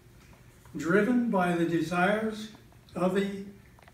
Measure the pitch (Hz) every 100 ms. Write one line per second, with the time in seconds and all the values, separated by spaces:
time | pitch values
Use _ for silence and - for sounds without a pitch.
0 | - - - - - - - - 160 196
1 | 208 247 233 190 175 170 165 165 156 175
2 | 190 214 220 214 - - - - - 175
3 | 185 196 202 196 - - - - -